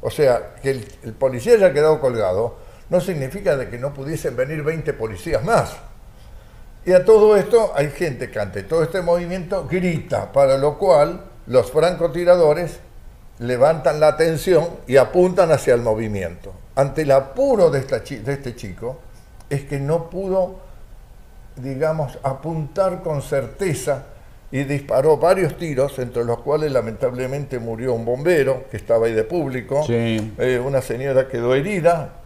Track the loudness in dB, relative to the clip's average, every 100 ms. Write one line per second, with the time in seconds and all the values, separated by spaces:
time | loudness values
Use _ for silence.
0 | -6 0 2 2 -2 -6 -4 -4 -6 -16
1 | -16 -4 -2 -2 4 6 6 4 2 2
2 | 0 0 0 0 -2 -6 -20 -20 -2 -2
3 | -2 -6 -6 -4 -2 0 -2 -6 -8 -8
4 | -10 -6 -6 -4 -4 -2 -4 -4 -6 -6
5 | -6 -8 -4 -4 2 0 0 -8 -18 -20
6 | -20 -20 -20 -20 -20 -20 -20 -12 2 4
7 | 6 6 8 6 4 2 2 0 -2 -2
8 | -6 -4 -8 -6 -6 -6 -2 0 0 -2
9 | 0 0 0 -8 -6 -6 -4 -2 0 -2
10 | -4 -4 -2 2 4 4 2 0 4 6
11 | 4 -2 -14 -20 0 2 2 2 2 0
12 | -4 0 4 6 6 4 -2 -10 -18 -20
13 | -20 -20 -20 -10 -4 4 4 4 0 4
14 | 2 4 0 0 2 2 2 -8 2 4
15 | 4 4 2 4 4 4 4 2 2 -2
16 | -2 -4 -6 -10 -16 -18 -8 -2 -2 0
17 | 4 2 2 -2 0 4 4 2 -2 -6
18 | -6 -10 -6 -6 -8 -12 -14 -10 -12 -12
19 | -18 -20 -20 -20 -8 -8 -6 -6 -2 -4
20 | -4 -10 -4 -2 -2 -6 -20 -20 -20 -20
21 | -20 -20 -20 -20 -20 -14 -12 -4 -2 -2
22 | -6 -6 -6 -6 -8 -6 -6 -2 -2 -2
23 | -6 -6 -2 -4 -4 -6 -4 -4 -4 -6
24 | -6 -20 -20 -20 -8 -6 -4 -4 0 0
25 | 2 4 4 2 0 -4 -6 -2 -2 -2
26 | -6 -4 -4 -4 -2 -2 0 -2 -2 -4
27 | -4 -4 -6 -6 -8 -8 -8 -6 -4 -4
28 | -2 -2 2 2 2 -2 -4 -12 0 2
29 | 2 0 -2 -2 -4 -6 -4 -2 0 0
30 | 0 -2 -4 -4 0 0 0 -2 -2 -6
31 | 0 0 0 -2 0 2 0 2 2 2
32 | -4 -14